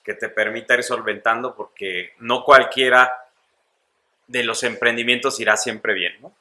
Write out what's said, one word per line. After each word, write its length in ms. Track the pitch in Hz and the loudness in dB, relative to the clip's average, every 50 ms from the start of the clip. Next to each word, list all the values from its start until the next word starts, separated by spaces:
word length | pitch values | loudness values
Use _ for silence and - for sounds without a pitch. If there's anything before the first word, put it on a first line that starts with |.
que 120 | _ 104 104 | _ -12 -10
te 140 | - 117 107 | -10 -10 -8
permita 460 | - 110 107 110 113 117 113 - 123 | -4 -4 -4 -4 -4 -8 -2 0 0
ir 80 | 120 | 0
solventando, 720 | 120 - 123 113 110 107 104 101 - 113 113 117 123 131 - | 0 -4 -6 -4 -4 -6 -6 -2 -2 -2 -2 -2 -4 -10 -10
porque 600 | - - - _ - 101 95 90 90 90 - _ _ | -12 -16 -16 _ -12 -10 -8 -8 -8 -10 -12 _ _
no 260 | 117 117 127 127 - | -4 -4 -4 -2 6
cualquiera 840 | 147 139 131 131 131 - 131 131 127 123 127 127 - - - - _ _ _ _ _ _ _ _ _ _ _ _ _ _ _ _ _ _ _ _ | 6 8 8 8 4 0 0 2 4 6 6 4 4 0 -8 -14 _ _ _ _ _ _ _ _ _ _ _ _ _ _ _ _ _ _ _ _
de 160 | _ 123 123 | _ -4 -2
los 200 | 117 113 110 - 127 | -2 -2 -2 -2 -4
emprendimientos 720 | 117 113 - 120 117 117 117 113 120 123 120 127 135 - - | -4 -4 0 0 0 0 0 0 0 0 0 0 -4 -4 0
irá 180 | 110 107 107 | 0 0 0
siempre 380 | - - 120 110 104 - 110 101 | 0 0 -6 -8 -6 -4 -4 -2
bien, 260 | 92 87 87 - - | -2 -4 -6 -6 -10
¿no? 120 | 131 - _ _ | -20 -20 _ _